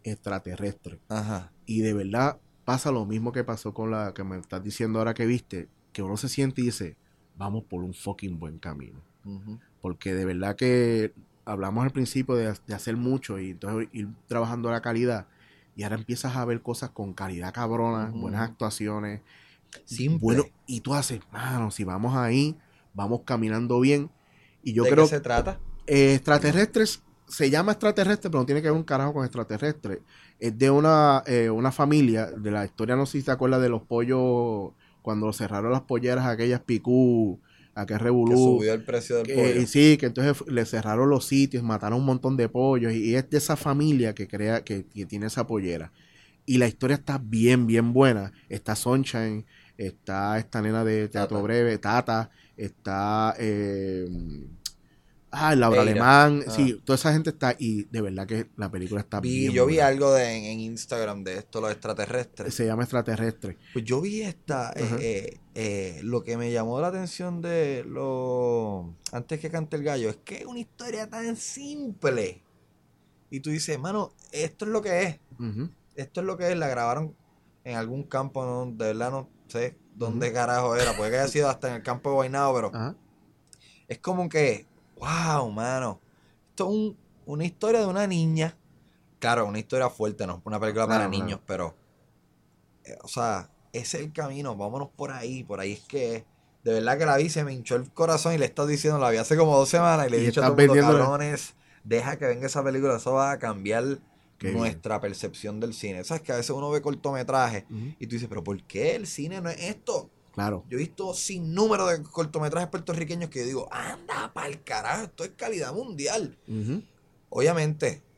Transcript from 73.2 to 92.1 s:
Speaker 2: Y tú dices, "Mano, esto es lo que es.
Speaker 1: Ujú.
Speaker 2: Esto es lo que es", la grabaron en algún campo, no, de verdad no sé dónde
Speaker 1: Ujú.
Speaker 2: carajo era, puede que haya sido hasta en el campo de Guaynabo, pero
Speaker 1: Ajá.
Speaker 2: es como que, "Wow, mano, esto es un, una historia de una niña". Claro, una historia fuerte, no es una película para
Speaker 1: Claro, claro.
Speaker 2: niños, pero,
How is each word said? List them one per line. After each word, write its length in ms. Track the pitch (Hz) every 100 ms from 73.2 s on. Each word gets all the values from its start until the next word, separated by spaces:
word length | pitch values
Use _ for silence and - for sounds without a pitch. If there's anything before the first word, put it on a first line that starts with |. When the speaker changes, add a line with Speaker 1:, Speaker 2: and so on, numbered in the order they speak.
| _
Speaker 2:
Y 100 | 135
tú 100 | 151
dices, 280 | 156 156 143
"Mano, 340 | 160 208 196 - -
esto 320 | 147 160 - 214
es 40 |
lo 100 | 226
que 200 | 208 175
es. 160 | 190 151 _ 127
Speaker 1:
Ujú. 320 | 120 107 165 - _
Speaker 2:
Esto 260 | - 131 -
es 60 | 190
lo 100 | 180
que 140 | 175
es", 60 | 175
la 100 | 143
grabaron 460 | 120 117 127 156 - _ _ _ _
en 120 | 127 117
algún 260 | 113 131
campo, 420 | 139 135 135 135
no, 220 | 127 123 123
de 200 | 113 110
verdad 180 | 107 123
no 200 | 135 131 _ _
sé 300 | 117 123 - _
dónde 320 | - 117 113 120
Speaker 1:
Ujú. 60 |
Speaker 2:
carajo 420 | 117 120 123 123 120
era, 180 | 120 110
puede 140 | 107
que 60 | 123
haya 100 | 135
sido 200 | 147 143
hasta 200 | 127 127
en 60 | 120
el 60 |
campo 280 | 127 123 143
de 60 | 135
Guaynabo, 380 | 131 139 139
pero 140 | 127 113
Speaker 1:
Ajá. 220 | 120 120 196 _ _ _ _ _ - _ _ _
Speaker 2:
es 100 | 117
como 300 | - 185 175
que, 380 | 156 143 104 - _ _ -
"Wow, 520 | 143 165 165 151 120
mano, 500 | 104 120 131 123 98 _ _ _ _ _
esto 140 | -
es 60 | 185
un, 220 | 214 214 202 _ _ -
una 180 | 147
historia 360 | 175 175 214 226
de 60 | 202
una 200 | 185 202
niña". 500 | 175 165 160 160 - _ _ _ _ _ _
Claro, 280 | 117 117 104
una 120 | 104
historia 300 | 107 131 127
fuerte, 360 | - 107 104 98
no 80 | 87
es 40 |
una 140 | 107 107
película 260 | 110 107 110
para 120 | 110
Speaker 1:
Claro, 120 | 101
claro. 140 | 98
Speaker 2:
niños, 160 | 104 95 -
pero, 280 | 92 85 - _ _ _